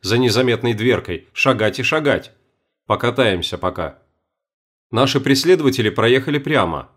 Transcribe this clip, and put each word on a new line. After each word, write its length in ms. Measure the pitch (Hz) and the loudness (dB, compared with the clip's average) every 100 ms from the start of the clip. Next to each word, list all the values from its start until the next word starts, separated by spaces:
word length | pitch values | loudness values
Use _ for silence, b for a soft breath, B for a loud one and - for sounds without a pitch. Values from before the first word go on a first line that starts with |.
за 160 | 95 117 | -2 2
незаметной 560 | 127 107 127 117 117 | 2 2 2 0 -2
дверкой 560 | 113 120 104 - 85 - | 0 0 0 -2 -10 -10
шагать 480 | - 135 120 107 117 | -2 0 2 0 -2
и 40 | |
шагать. 500 | - 156 147 98 - _ _ _ _ _ - | -2 -2 0 -2 -4 _ _ _ _ _ -4
Покатаемся 720 | 104 120 127 117 90 82 87 | -2 0 0 0 0 -4 -4
пока. 460 | 92 87 80 - _ _ _ _ _ _ _ _ _ | -6 -4 -8 -10 _ _ _ _ _ _ _ _ _
Наши 260 | 113 131 139 | 0 0 0
преследователи 720 | 139 135 170 180 143 123 107 | 0 0 4 4 2 2 0
проехали 480 | 104 113 127 123 143 | 2 2 2 0 -4
прямо, 540 | 156 147 87 73 - | -2 0 0 -4 -10